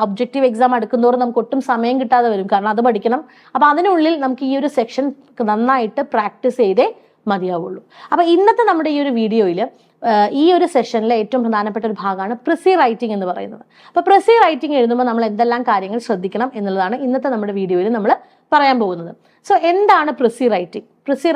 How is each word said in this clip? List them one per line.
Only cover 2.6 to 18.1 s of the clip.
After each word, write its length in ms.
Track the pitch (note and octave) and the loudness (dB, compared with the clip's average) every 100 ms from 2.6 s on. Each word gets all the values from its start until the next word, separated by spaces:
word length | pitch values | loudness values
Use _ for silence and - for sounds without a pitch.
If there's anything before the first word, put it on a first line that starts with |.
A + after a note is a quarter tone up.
| G#3 | 0
അത് 80 | G#3+ B3 | 0 0
പഠിക്കണം. 340 | G#3+ A3+ C4 - _ _ C4 | 0 -2 -4 -6 _ _ 2
അപ്പൊ 100 | D4 | 2
അതിനുള്ളിൽ 440 | D4 F#4+ F4 D#4 E4 | 4 2 2 2 0
നമുക്ക് 220 | C4 B3+ C4 | -2 -4 -4
ഈ 40 | C4+ | -2
ഒരു 80 | D4 C4+ | -2 -2
സെക്ഷൻ 280 | A3+ - C#4 - _ - G#3+ | -4 -2 -4 -6 _ -6 -2
നന്നായിട്ട് 520 | G#3+ B3 C4+ A3+ C4 C#4+ | 0 0 0 -2 -6 -4
പ്രാക്ടീസ് 460 | A#3 G#3 - B3+ B3 | -4 -4 -4 -2 0
ചെയ്തേ 240 | G3+ F#3+ F#4 - _ _ G#3+ | 2 2 0 -2 _ _ -4
മതിയാവുള്ളൂ. 500 | G3 F#3 F3 F#3 F#3 - - - | -4 -4 -6 -8 -12 -16 -20 -4
അപ്പൊ 140 | D4 E4+ E4+ | 0 2 4
ഇന്നത്തെ 300 | G4+ A4+ G#4+ | 4 2 2
നമ്മുടെ 200 | E4+ D#4 D4 | 0 0 -2
ഈ 40 | |
ഒരു 100 | C#4 A#3 | -2 0
വീഡിയോയിൽ, 420 | G#3+ A3+ F#3+ E3+ B3+ - _ _ A#3 | 0 2 2 0 -4 -8 _ _ 0
ഏഹ്, 200 | G#3 G#3 C#4 | 2 2 2
ഈ 20 | E4 F4+ | 4 4
ഒരു 100 | F4 B3+ | 2 0
സെഷനിലെ 400 | - A3+ A3 A#3 | 0 -2 0 0
ഏറ്റവും 200 | G#3 C4 A#3 | 0 -2 0
പ്രധാനപ്പെട്ട 400 | G#3+ G#3 G#3 A3+ | -2 -2 -4 -6
ഒരു 60 | G3+ | -4
ഭാഗമാണ് 320 | G3 F#3+ F#3+ B3 - | -6 -4 -6 -6 -4
പ്രിസി 260 | E4 F#4 F#4 | 0 2 4
റൈറ്റിംഗ് 320 | B3+ A3+ A#3 G3+ | 2 0 -4 -4
എന്ന് 120 | F3+ | -4
പറയുന്നത്. 320 | F#3 G3+ A3 _ _ - | -6 -10 -14 _ _ -6
അപ്പൊ 120 | F4 F4+ | -2 4
പ്രിസി 260 | G4 A4 A#4 F4+ | 4 4 4 4
റൈറ്റിംഗ് 320 | C#4+ D4+ D4 | 2 -2 0
എഴുതുമ്പോൾ 260 | A#3 A#3+ B3 | 2 0 0
നമ്മൾ 140 | A3+ A3+ | 0 -2
എന്തെല്ലാം 320 | G#3 A#3 A#3+ B3 | 0 0 0 0
കാര്യങ്ങൾ 300 | G3+ F#3+ A#3 A3+ | -2 -2 -6 -4
ശ്രദ്ധിക്കണം 420 | G3 F#3+ F#3+ C4 A#3+ | -4 -4 -4 -6 -4
എന്നുള്ളതാണ് 380 | G3+ F#3+ F#3 B3+ C4 | -4 -2 -2 -4 -2
ഇന്നത്തെ 240 | C4 C#4 A3+ | -2 -2 -4
നമ്മുടെ 200 | G#3 G3+ | -4 -4
വീഡിയോയിൽ 280 | F#3+ F3+ G3+ A#3 | -2 0 0 0
നമ്മൾ 160 | G3+ | 0